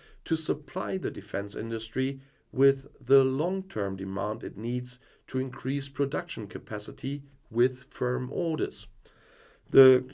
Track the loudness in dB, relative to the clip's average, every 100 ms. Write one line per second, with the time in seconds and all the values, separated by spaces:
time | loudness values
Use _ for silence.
0 | -20 -12 -4 -2 0 -4 -4 -8 -4 -4
1 | -4 -6 -8 -6 -6 -6 -6 -6 -6 -2
2 | -2 -4 -14 _ _ 2 4 4 -4 -10
3 | 4 4 4 0 -2 -4 -6 -4 -4 -4
4 | -6 -4 -4 -6 -8 -6 -4 -4 -6 -12
5 | _ _ -8 -4 -4 -6 -6 -4 -4 -4
6 | -2 -2 -6 -8 -8 -10 -8 -8 -8 -8
7 | -6 -6 -10 -20 -6 2 2 0 -14 -4
8 | -2 -2 -4 -4 -2 -2 -4 -6 -14 -18
9 | -20 _ _ _ -20 _ 2 8 10 8
10 | 2